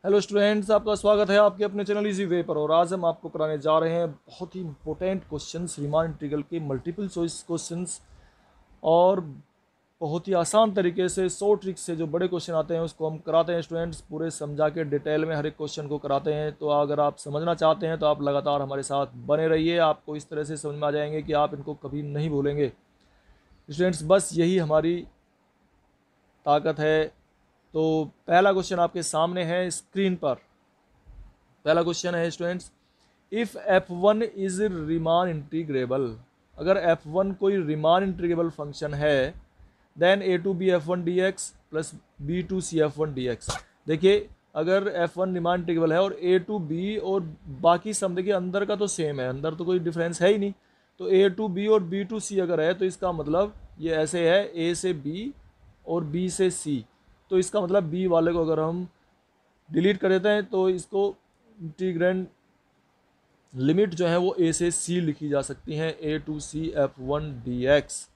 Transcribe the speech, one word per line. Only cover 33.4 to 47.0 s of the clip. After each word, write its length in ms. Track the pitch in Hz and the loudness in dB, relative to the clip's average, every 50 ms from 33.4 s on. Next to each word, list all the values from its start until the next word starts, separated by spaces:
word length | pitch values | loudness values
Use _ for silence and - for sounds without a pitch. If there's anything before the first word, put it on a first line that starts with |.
| 233 202 - | -4 -4 -6
एफ़ 360 | - - 202 190 190 190 - 175 | -8 0 2 2 2 2 0 -6
one 280 | 175 180 202 214 214 | 2 4 4 4 4
is 340 | 233 220 - 202 190 190 180 185 | 0 -4 -4 -4 -4 -4 -2 0
Riemann 720 | 214 214 185 170 156 151 165 165 160 160 165 170 185 180 | -2 -2 -2 -4 -4 -2 -2 0 2 2 2 2 2 2
integrable, 760 | 165 156 139 147 - 160 170 156 143 131 127 123 131 135 135 120 113 113 - _ _ _ _ _ _ | -2 -6 -8 -6 -6 -6 -6 -2 -2 -2 -2 0 -2 -2 -2 -4 -6 -10 -18 _ _ _ _ _ _
अगर 200 | - 156 175 196 202 | -6 0 0 2 2
एफ़ 300 | 165 170 165 165 - 151 | 4 2 2 0 -2 -4
वन 240 | 156 185 196 196 190 185 | -2 0 0 0 -2 0
कोई 160 | 202 196 202 196 | 0 2 2 2
रीमान 460 | 170 147 151 151 156 160 170 185 196 | 0 0 -2 2 4 4 4 4 4
integrable 440 | 190 180 175 175 170 170 165 170 165 | 0 -4 -2 -2 -2 0 0 0 -2
function 440 | 160 - 147 147 139 - 156 147 147 | -4 -8 -12 -12 -10 -8 -8 -6 -4
है, 400 | 143 147 151 147 135 127 143 170 - - _ _ _ - - _ _ _ _ _ | 0 2 2 4 4 2 0 -4 -10 -20 _ _ _ -20 -20 _ _ _ _ _
then 280 | 147 160 180 190 202 196 | 2 4 4 4 4 2
A 160 | 190 180 175 170 | 0 0 0 0
to 100 | 196 190 170 | -2 -2 2
B 100 | 190 185 | 2 2
एफ़ 160 | 180 175 147 | 2 2 2
one 180 | 160 180 180 175 | -2 -4 -2 -2
D 140 | 170 180 180 | 0 0 2
X 320 | 185 196 190 - - - - _ _ _ | 0 0 -2 -4 -12 -12 -14 _ _ _
plus 200 | - 156 160 - - - _ _ _ - | -6 -6 -6 -6 -10 -18 _ _ _ -12
B 200 | 143 139 170 180 175 180 | -6 -4 -2 -4 -2 -2
to 120 | 190 185 | -4 -4
C 200 | 175 - 170 160 | -4 -2 0 2
F 180 | 151 151 135 147 | 2 2 0 -2
one 140 | 156 156 139 | -4 -4 -4
D 140 | 131 127 127 | -4 -4 -4
X। 220 | 117 107 - - - - - _ _ _ _ - | -4 -6 -6 -8 -8 -8 -8 _ _ _ _ -4
देखिए, 400 | 156 156 175 190 202 208 202 - - _ _ _ _ | -2 4 6 6 6 6 2 -4 -18 _ _ _ _
अगर 380 | 151 160 170 185 196 202 208 - | -4 0 2 2 2 2 0 0
एफ़ 240 | 170 170 165 - 175 | 0 0 0 0 -2
वन 140 | 185 185 185 | -2 -2 -2
रीमान 260 | 175 170 175 175 180 | -2 0 0 0 0
integrable 320 | 175 170 170 165 165 160 | 0 0 0 2 2 4
है 100 | 160 170 | 4 4
और 160 | 190 196 185 - 170 | 2 2 -2 -4 2
A 180 | 180 185 185 | 2 2 2
to 220 | 180 - 214 214 170 147 | 2 0 -4 -4 -4 -4
B 260 | 160 170 185 202 214 208 | -4 -4 -4 -4 -4 -4